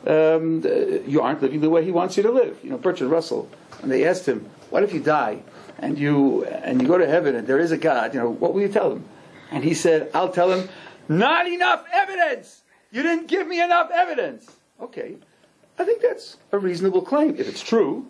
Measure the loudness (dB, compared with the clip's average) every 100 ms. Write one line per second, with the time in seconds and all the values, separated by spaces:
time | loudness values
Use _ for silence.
0 | 2 2 4 2 0 -2 0 0 0 -2
1 | 0 0 0 0 -2 0 2 2 2 0
2 | 0 0 2 2 0 -2 -10 -4 -2 -2
3 | 0 0 0 -6 -8 -16 -20 -10 -2 2
4 | 2 0 -2 -4 -6 -20 -4 0 0 0
5 | 0 0 0 -6 -14 -20 -20 -10 -6 -2
6 | 0 4 4 2 -2 -6 -2 0 4 4
7 | 4 2 2 -2 0 0 2 0 0 0
8 | -2 -2 -4 -2 -2 0 0 0 0 -4
9 | -12 -20 -20 -20 -10 -4 -2 2 4 2
10 | 2 -2 0 2 2 2 -4 -14 -20 -20
11 | -2 2 4 2 0 0 0 0 0 -2
12 | 0 0 -2 -2 -10 -20 _ _ _ -4
13 | -2 -2 -2 -4 -2 -2 2 2 2 0
14 | 0 -2 -4 -8 -20 _ _ _ -16 -12
15 | -12 -14 _ _ _ _ _ -8 -4 0
16 | 0 -2 -14 -20 _ -4 -2 -2 0 0
17 | 0 0 0 0 -6 -8 0 2 2 -2
18 | -10